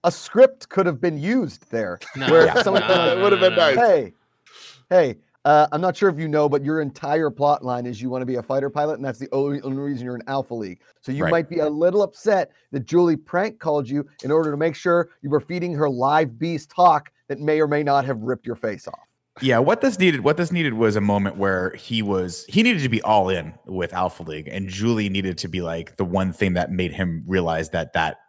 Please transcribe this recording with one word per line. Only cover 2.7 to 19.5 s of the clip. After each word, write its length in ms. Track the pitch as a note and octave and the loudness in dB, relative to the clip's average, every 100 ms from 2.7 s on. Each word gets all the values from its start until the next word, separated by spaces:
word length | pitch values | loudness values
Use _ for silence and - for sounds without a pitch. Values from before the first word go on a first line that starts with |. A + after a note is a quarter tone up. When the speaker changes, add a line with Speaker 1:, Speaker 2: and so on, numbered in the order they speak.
| G3 | 2
Speaker 2:
no, 60 | - | 2
Speaker 1:
been 80 | F#3 | 2
like, 80 | - | 2
Speaker 2:
no, 40 | F3 | 2
Speaker 3:
It 40 | |
would 100 | G3+ | 2
have 80 | G3 | 4
been 140 | F#3 | 4
Speaker 2:
no, 160 | - D#3+ | 4 4
no. 40 | |
Speaker 3:
nice. 140 | C3 A#3 | 4 4
Speaker 1:
"Hey, 240 | E3+ G#2 _ _ _ _ - - - _ | 4 0 _ _ _ _ -20 -20 -20 _
hey, 260 | F3+ D3 - _ _ | 2 4 -2 _ _
uh, 220 | C#3+ D3+ D3+ | 4 6 4
I'm 80 | D3+ | 2
not 160 | F3+ - | -2 2
sure 120 | G3 | 0
if 100 | D3+ | 0
you 100 | D#3+ | -2
know, 200 | D3+ D3 | 0 2
but 160 | C#3+ | 0
your 160 | C#3 D#3 | 0 -2
entire 500 | D3 - D3 D#3 D#3 | -4 -6 -2 0 0
plot 340 | C3 C#3+ - | 0 0 0
line 220 | B2+ B2 B2 | -2 -4 -6
is 140 | G#2+ | -8
you 100 | B2+ | -6
wanna 160 | B2+ B2+ | -6 -4
be 100 | B2 | -6
a 60 | |
fighter 280 | A2+ C3+ C#3 | -2 -4 -2
pilot, 240 | C#3+ D3 | -2 -4
and 100 | C3 | -4
that's 140 | C3+ A#2 | -8 -8
the 100 | B2+ | -6
only, 280 | C3+ C#3+ C#3+ | -4 -2 -4
only 160 | C3+ C3+ | -6 -6
reason 260 | C#3+ C3 | -6 -8
you're 100 | B2 B2 | -8 -10
in 60 | A2+ | -6
Alpha 260 | C#3 B2+ | -8 -6
League. 260 | A#2+ G2+ F2+ _ _ | -10 -10 -14 _ _
So 120 | - | -8
you 120 | C#3 | -4
Speaker 4:
Right. 60 | E3+ | 0
Speaker 1:
might 180 | E3 D#3+ | 0 -2
be 100 | E3+ | -4
a 100 | D3+ | -2
little 340 | D3+ F3 G3+ | 0 0 2
upset 500 | G3 - G#3+ G3 D#3 _ _ | -2 -2 0 0 -2 _ _
that 140 | C#3 | -10
Julie 320 | A2+ E3+ F3 D3+ | 0 2 2 0
prank 420 | - F3 A2+ - | -2 -2 -2 -4
called 300 | D#3+ D3 A#2+ | -2 -2 -2
you 180 | C#3+ D3 _ | -6 -6 _
in 80 | E3 | 0
order 200 | D#3+ D#3 | 0 0
to 60 | D3 | 0
make 180 | E3 | -2
sure 360 | - F3+ F3 E3+ _ | -2 0 2 0 _
you 100 | C#3+ | -2
were 100 | C#3+ | -2
feeding 340 | - F3 F3+ | -2 -6 -4
her 140 | D3+ D3+ | -2 -2
live 480 | B2 C3+ D3+ D3+ A#2 | 0 2 2 0 -4
beast 340 | E3 D#3+ - | -6 -6 -6
hawk 380 | - F3+ D3+ - _ - | 4 4 4 -2 _ -10
that 120 | C#3+ | -4
may 200 | D3+ D#3 | 0 2
or 60 | D3+ | 2
may 160 | D3 | 2
not 220 | C#3+ C#3 | 2 0
have 180 | C3 A#2 | 0 -4
ripped 240 | A2+ B2 - | -4 -6 -6
your 100 | A2+ | -6
face 300 | A2+ G2+ - | -6 -6 -12
off." 200 | - _ _ _ - | -16 _ _ _ -4
Speaker 4:
Yeah, 200 | C3 | 2